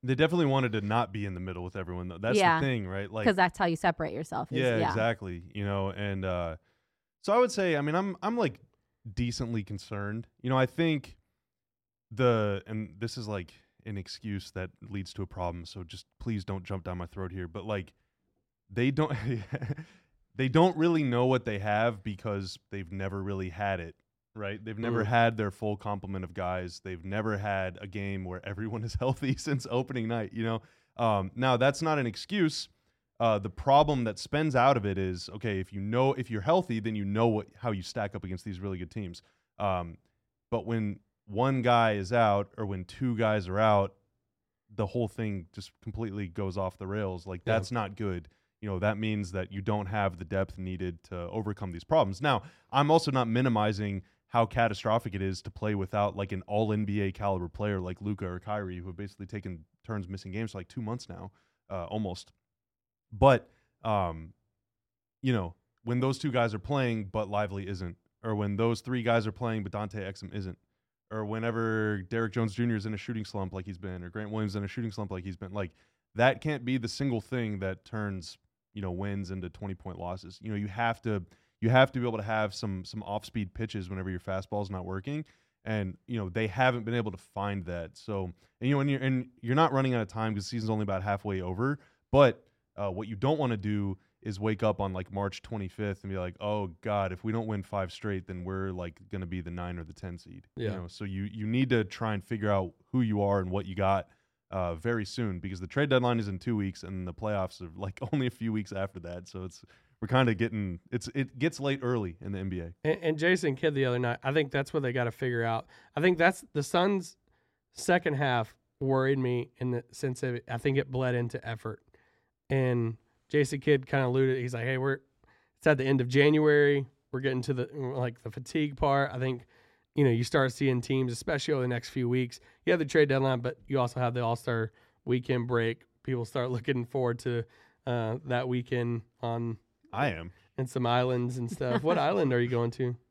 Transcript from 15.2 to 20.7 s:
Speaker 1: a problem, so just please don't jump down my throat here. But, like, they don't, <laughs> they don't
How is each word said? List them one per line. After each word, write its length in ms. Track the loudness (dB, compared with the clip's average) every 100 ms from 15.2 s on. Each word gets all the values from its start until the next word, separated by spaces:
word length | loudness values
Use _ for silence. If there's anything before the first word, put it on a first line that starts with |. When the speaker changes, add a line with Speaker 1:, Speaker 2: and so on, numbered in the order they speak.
Speaker 1:
a 40 | -8
problem, 400 | -4 -6 -6 -10
so 160 | -14
just 220 | -14 -16 -18 _
please 240 | -4 -4
don't 200 | -4 -8
jump 200 | -6 -8
down 140 | -6 -8
my 80 | -8
throat 260 | -8 -8
here. 160 | -8 -8
But, 160 | -8 -4
like, 260 | -4 -4 _ _ _ _ _ _ _ _
they 200 | 0 2
don't, 220 | 2 0
<laughs> 1200 | -2 -2 -4 -4 -8 -6 -8 -10 -20 _ _ _
they 140 | -2 2
don't 280 | 6 6